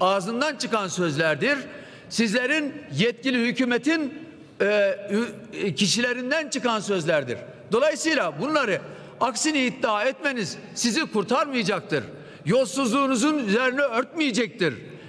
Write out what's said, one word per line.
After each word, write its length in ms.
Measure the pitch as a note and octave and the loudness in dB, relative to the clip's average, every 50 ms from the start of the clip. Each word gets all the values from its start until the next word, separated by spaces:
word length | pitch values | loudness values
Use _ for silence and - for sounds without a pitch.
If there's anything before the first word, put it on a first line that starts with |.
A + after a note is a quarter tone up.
ağzından 560 | F3+ F#3+ G3 G3 F3 G#3+ A#3 A#3+ D4 D#4 C#4+ | 2 2 2 2 0 -2 -2 0 0 0 0
çıkan 320 | - - - A3+ G#3+ G3 F3 | -4 -4 -2 0 0 0 -2
sözlerdir. 680 | - F3+ F3+ E3 C#3 D3 E3 D#3+ D3+ C#3 F#3 C4+ C#4+ C4+ B3 - - - - - - - - - | -2 0 0 0 2 2 2 2 2 2 2 2 0 0 -2 -10 -14 -16 -18 -18 -20 -20 -18 -8
Sizlerin 680 | - - A#3 G#3+ F#3+ B3 B3 B3+ D4+ D#4 D4 C4+ - - - - C#3+ | 0 0 2 2 2 0 2 2 2 2 0 -2 -6 -8 -12 -8 -2
yetkili 540 | C#3 G#3 A#3+ - - - C4 B3+ A#3+ A#3 | 2 2 2 2 0 -2 0 2 2 2
hükümetin, 680 | A#3+ - B3 C4 A#3+ A#3+ A#3 A#3+ D4 E4 E4 D4 B3 - - - - - - - - - - | 0 2 0 2 2 2 2 2 2 2 2 0 -2 -6 -10 -16 -16 -18 -20 -20 -20 -2 0
e, 40 | G3 G3+ G#3 G#3 G3+ G3 F#3 - - - | 2 4 4 4 4 2 2 -2 -4 -2
hü-, 180 | G3 A3 A#3+ F#3+ - - - - - | 0 0 0 -2 -6 -12 -14 -14 -8
e, 220 | D#3 G3 G3+ C#3 | -4 -4 -2 0
kişilerinden 760 | - G#3 D#3+ D3 A3+ A#3+ B3 A#3+ B3+ B3 B3+ D4 D#4+ D4+ B3+ | 2 2 2 2 2 2 0 0 -2 -2 0 0 0 0 -2
çıkan 320 | - B3+ G#3 A#3+ A3+ G#3+ | -6 -2 0 0 0 0
sözlerdir. 580 | D#3 F#3 G3+ F3+ D3 E3 D#3+ D3 C3+ B2 A2 - - - - - - - G3+ | 0 0 -2 0 2 2 2 2 2 0 -6 -8 -8 -16 -18 -18 -6 0 2
Dolayısıyla 680 | A#3 C#4+ D#4 D#4+ A#3 - D#4+ D#4 B3+ F#3+ E3 C#3+ D3 | 2 4 2 2 0 0 2 2 2 2 0 -2 -2
bunları 400 | G#3+ D4 D#4 D4 B3+ G#3 F3 C3+ - - - - - - - - | -4 0 2 2 2 2 0 -2 -4 -8 -16 -16 -18 -18 -4 -2
aksini 380 | - B3+ A3+ - - D#4 D#4 C#4 | -2 -2 0 0 0 0 2 2
iddia 460 | B3+ A#3+ - - B3+ A#3 G#3+ G#3 A3 | 2 0 0 0 0 0 2 2 0
etmeniz 540 | C4+ C4 - D#4 C#4+ C4 A#3+ F#3+ - - - - - - | 0 -2 0 -2 -2 -2 -2 -4 -6 -6 -10 -14 -12 -8
sizi 380 | - - A#3+ G3+ D#4 D4+ F#3+ - | -2 0 0 2 2 -2 0 0
kurtarmayacaktır. 920 | G#3+ F3+ - A#3+ D4 D#4 C#4+ C4+ A#3+ G3+ F#3 G3+ E3+ - - D#3+ C3+ G2+ - - - - - - - - | -2 0 2 2 2 2 0 0 -2 0 0 0 -2 -2 -2 -2 -2 -2 -4 -14 -16 -18 -18 -18 -10 -2
Yolsuzluğunuzun 960 | D3 G#3+ C4 C4 - - C4+ C#4 A3 A3 C#4 C#4 C4 C4+ G#3+ B3 D#4 D4+ D4 | 2 2 2 2 2 0 0 0 2 4 2 2 2 2 2 4 2 2 2
üzerine 420 | A#3+ G3 G3 A#3 C4 B3+ B3 C#4+ | 0 2 2 2 2 2 2 2
örtmeyecektir. 920 | C#4+ C4 A3+ A#3 C4+ - - D#4+ D4+ C4+ G3 A3+ A#3 F3+ - - F3+ D3+ A#2 F2+ - - - - - | 0 2 2 0 -2 -2 -2 -2 0 0 2 2 0 0 0 0 0 0 0 -2 -12 -16 -18 -18 -20